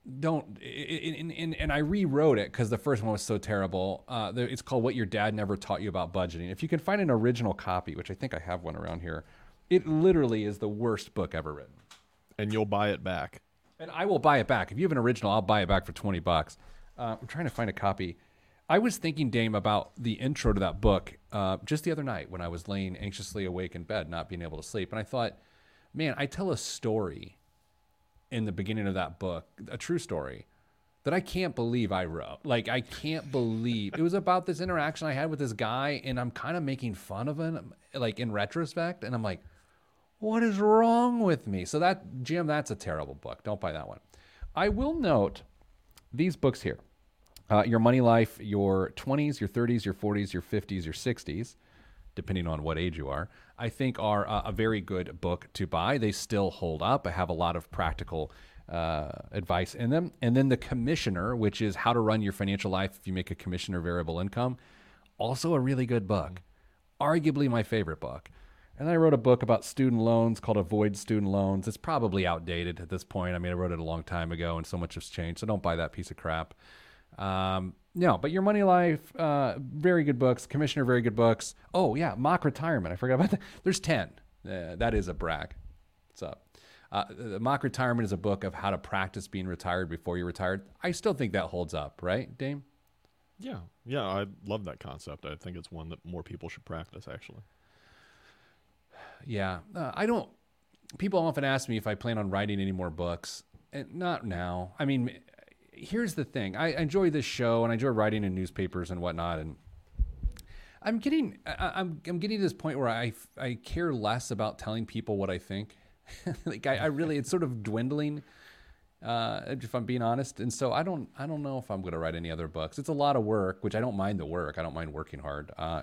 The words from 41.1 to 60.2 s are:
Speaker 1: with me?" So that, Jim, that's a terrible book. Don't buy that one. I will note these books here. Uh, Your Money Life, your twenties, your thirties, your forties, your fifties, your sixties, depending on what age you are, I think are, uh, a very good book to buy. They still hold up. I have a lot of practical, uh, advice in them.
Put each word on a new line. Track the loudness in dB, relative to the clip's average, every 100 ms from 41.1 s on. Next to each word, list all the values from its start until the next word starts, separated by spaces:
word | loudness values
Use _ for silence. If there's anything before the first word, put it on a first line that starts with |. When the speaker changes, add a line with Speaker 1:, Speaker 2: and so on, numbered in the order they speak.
| 4
Speaker 1:
with | 4 2 0
me?" | -2 0
So | 2
that, | 4 2 -4 -8
Jim, | -2 0 2
that's | 0 -2
a | -6
terrible | -4 -4 -6 -10
book. | -12 -10
Don't | -6 -4
buy | -4
that | -6 -8
one. | -14 _ -20 -20 -16 -8
I | 0 2
will | 2 0
note | 2 4 6 4 0 -18 _ -20 _ _ -20 _
these | 0 0 4
books | 2 2
here. | -4 -6 -12 _ _ _ _ -20 2
Uh, | 4 6
Your | 6
Money | 6 8
Life, | 8 8 6 0
your | -2 2 4 4 2 -4
twenties, | -2 2 2 0
your | -2
thirties, | 0 2 2
your | 0
forties, | -2 0 0 0
your | -4
fifties, | -2 -4 -2 -4 -4
your |
sixties, | -4 -4 -4 -4 -6 -6 -12 _ -20 -20 -20 -12
depending | -10 -2 -2 0
on | -2
what | 0 0
age | 0 -2
you | -4
are, | -4 -6 -12 -20 -8
I | -8
think | 0 -2 2
are, | 2 2 2
uh, | 0
a | -2
very | 0 2 2
good | 0 -4 -4 -4
book | -2 -2 -6
to | -6 -2
buy. | 0 2 2
They | 0
still | -2 -2 0 0
hold | 0 -4 0
up. | 2 2 0
I |
have | -2 -2
a |
lot | 2 0 0
of | -6
practical, | -2 -2 -2 -6 -6 -6 -10 -20 -20 -8
uh, | -4 -2 -2 -4 -10 -8
advice | -8 0 0 0
in | -2 0
them. | 0 0 -2